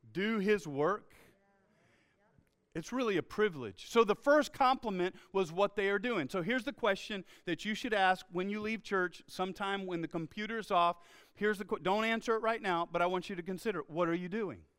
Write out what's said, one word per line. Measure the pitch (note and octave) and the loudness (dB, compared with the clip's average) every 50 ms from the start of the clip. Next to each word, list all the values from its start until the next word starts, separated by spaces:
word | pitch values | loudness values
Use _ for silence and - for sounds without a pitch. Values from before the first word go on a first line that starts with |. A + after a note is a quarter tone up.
| _ A2 G#2+ | _ -10 -6
do | E3+ G3 G#3+ A3+ G#3+ | -4 -2 0 0 0
his | F#3 G#3 G#3+ G3+ - | 2 2 2 2 0
work? | D#3+ C#3+ C3+ D3 E3+ G3+ G#3+ - _ - - - - _ _ _ _ _ _ _ _ _ _ _ _ _ _ _ _ _ _ G#3 A3 _ _ _ _ _ _ _ _ _ | -4 -2 0 2 2 0 -2 -6 _ -20 -20 -20 -20 _ _ _ _ _ _ _ _ _ _ _ _ _ _ _ _ _ _ _ _ _ _ _ _ _ _ _ _ _
It's | E3 E3+ - A#3+ | -10 -10 -6 -4
really | B3+ B3+ A3+ G3+ | -2 0 2 0
a | F3 | 0
privilege. | - - - - G#3+ G#3+ E3 C#3+ B2 G#2 F#2 - - - | -2 -2 0 2 2 2 2 -4 -8 -8 -10 -12 -14 2
So | - A3+ A3+ | 4 4 6
the | G3 G3+ | 6 2
first | - - C#4+ C#4+ D4+ C#4+ - - | 2 4 6 6 6 6 2 0
compliment | - C#4 B3+ C4+ C4 - A3+ G3 F3+ F3 F#3 - - - _ - | 2 2 2 2 2 -2 -4 -2 0 -2 -2 -4 -8 -20 _ 0
was | F#3+ F#3+ D3+ | 0 0 0
what | D#3+ F3+ G3+ G3+ G3+ | 2 2 2 2 2
they | G#3 G3 G3 | -2 0 0
are | G3+ G3+ | 0 0
doing. | F#3+ B3 A#3+ F#3+ D3 B2+ | 0 0 -2 -2 -2 -2
So | - F#3+ | -2 -4
here's | E3 F#3 B3 C4 A3 | -2 0 -2 -2 -2
the | C#4+ | -4
question | A#3 - - G#3 G3 F#3 - - G#3+ G3 E3+ - - - _ | -6 -2 0 0 0 0 -2 -8 -8 -8 -10 -12 -20 -14 _
that | - E3+ - - | -6 -4 -4 -4
you | G#3 A3 | -6 -6
should | - - B3 G#3+ | -4 -4 -2 2
ask | G3+ F#3+ F#3 F#3 F#3 - _ | 4 4 4 4 2 -2 _
when | F3+ F3 F#3 G3+ | -6 -4 -4 -2
you | G3+ G#3+ | -4 -4
leave | G#3 G#3+ A3+ G#3+ | -4 -4 -6 -6
church, | - - G3+ F#3+ F3+ F3 - - - | -4 -2 0 0 0 0 -4 -10 -20
sometime | - - - F#3 F#3+ F#3 - G#3 G3 G3 G3 F#3+ | -16 -6 -6 -4 -4 -4 -4 -4 -4 -2 -4 -4
when | F#3 F3+ E3+ | -4 -4 -4
the | E3 | -6
computer's | D#3 - E3 E3 D3+ - G#3 G#3+ G#3+ A3+ A3+ G3+ - | -4 -4 -6 -6 -6 -8 -8 -6 -6 -6 -6 -4 2
off. | G3+ F3 E3+ E3+ F3 - - - - - - _ _ | 4 4 4 4 2 -2 -12 -20 -20 -20 -20 _ _
Here's | - G3+ G#3 G#3+ | 0 0 0 0
the | F#3 G#3 | 0 -2
qu-, | E3+ A3+ - | -6 -6 -2
don't | D3+ F3+ G3 G#3+ A3 | 0 0 2 2 2
answer | A3+ A3+ A3+ - - A3+ | 0 0 0 0 0 0
it | A3 | 2
right | A3 A3 A#3 A3 | 2 0 -2 0
now, | A3 G3 F3 E3+ E3+ - | 0 0 0 0 0 0
but | E3+ F3 | 2 2
I | F3 | 2
want | F3+ F#3 F#3 E3+ - | 4 2 0 -2 -4
you | G3+ | -8
to | F3 E3+ | -8 -6
consider, | F3+ F#3+ F3 - A3+ G3+ E3+ C#3+ - | -6 -8 -4 -4 -4 -4 -4 -6 -4
what | D3+ E3 F3+ | 0 0 2
are | E3 E3+ | 2 2
you | F3+ F3+ F3 | -2 -2 -4
doing? | F3 A3+ A3 F3 B2 F2 D#2+ _ _ | -4 -4 -4 -4 -6 -12 -18 _ _